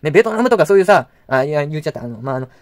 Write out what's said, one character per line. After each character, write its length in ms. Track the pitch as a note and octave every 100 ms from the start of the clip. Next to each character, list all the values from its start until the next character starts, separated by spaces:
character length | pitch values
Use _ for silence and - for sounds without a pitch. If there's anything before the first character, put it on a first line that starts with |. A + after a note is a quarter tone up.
ね、 100 | D3+
ベ 120 | D#3+
ト 100 | A3+
ナ 100 | A3
ム 60 | B3
と 80 | A#3
か 80 |
そ 120 | D3+ G3
う 20 |
い 40 |
う 20 | F#3
さ、 220 | F#3 - _ -
あ、 180 | C3
い 60 | C#3
や、 140 | D3+ C#3+
言 120 | D3+
っ 40 |
ち 60 | D3+
ゃ 20 |
っ 20 |
た。 100 | -
あ 60 | A#2+
の、 120 | A2
ま 100 | C3
あ、 40 | C3
あ 40 |
の、 80 | B2+ _